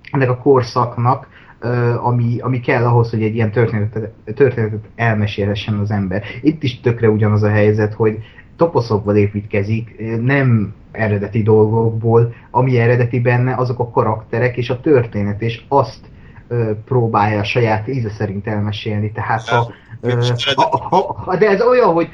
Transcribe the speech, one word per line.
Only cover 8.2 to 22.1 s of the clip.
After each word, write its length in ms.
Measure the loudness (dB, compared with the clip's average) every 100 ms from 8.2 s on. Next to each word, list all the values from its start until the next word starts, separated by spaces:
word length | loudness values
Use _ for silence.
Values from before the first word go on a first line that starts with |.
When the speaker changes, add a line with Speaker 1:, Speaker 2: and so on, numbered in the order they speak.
| -8 -20 -12 -2
Speaker 1:
toposzokból 580 | 0 0 0 -2 2 2
építkezik, 800 | 2 -2 -4 -4 -2 -4 -6 -10 -6 -2
nem 520 | 0 2 4 2 0 -8 -12
eredeti 520 | -4 -2 -2 -2 -2
dolgokból, 920 | 4 4 4 2 0 -2 2 4 2 -2 -6
ami 280 | 0 2 2
eredeti 400 | 4 2 0 0
benne, 360 | 2 2 0 0
azok 240 | -2 -2
a 100 | -2
karakterek 680 | 0 0 -2 -4 -2 -2 -2
és 120 | -4
a 100 | -2
történet, 600 | 2 2 2 -2 -4 -2
és 200 | -4 -6 -2
azt, 320 | 0 0 -4 -20 -20 -20 -20 -6
ö, 240 | -2 -2 -4 -2
próbálja 540 | 0 2 2 2 0
a 40 |
saját 440 | -2 0 0 0 -2
íze 220 | -4 -4
szerint 380 | -4 -4 -4 -6
elmesélni, 640 | -4 -4 -6 -6 -4 -4
tehát 360 | -4 -4 -4 0
ha, 260 | 0 0 -6 -20 -8
Speaker 2:
De 140 | -2 0
Speaker 1:
ö, 100 | 0 0 -2 0
ha, 320 | 0 -2 0
ha, 240 | 0 0 -4 -4
ha, 100 | 2
de 100 | 2
ez 120 | 4
olyan, 320 | 4 4 4
hogy 160 | 2 -2